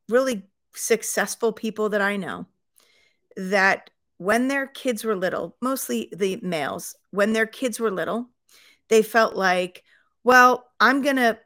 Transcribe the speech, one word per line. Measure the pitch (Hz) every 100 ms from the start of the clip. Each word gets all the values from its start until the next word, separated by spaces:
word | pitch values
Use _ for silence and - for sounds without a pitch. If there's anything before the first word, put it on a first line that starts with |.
| -
really | 240 262 214 - _ _ -
successful | - 226 - - 196 - 226
people | 214 220 214 214
that | 208
I | 196 202
know, | 160 90 180 _ _ _ _ _ _ _ _ -
that | 185 196 190 - - _ _ -
when | 180 226 262
their | 277 269
kids | - 262 214
were | 220 190
little, | 180 - 170 -
mostly | 247 269 - 240 - 175
the | 196 185
males, | 185 160 135 175 - - _
when | 185 208
their | 220 220
kids | - 262 214
were | 226
little, | 185 165 220 247 _ _ _ _ _ -
they | 220
felt | 220 233 220 196
like, | 190 180 180 - _ _ _ _
"Well, | 233 254 254 247 - -
I'm | 220 277
gonna | 285 269 233 -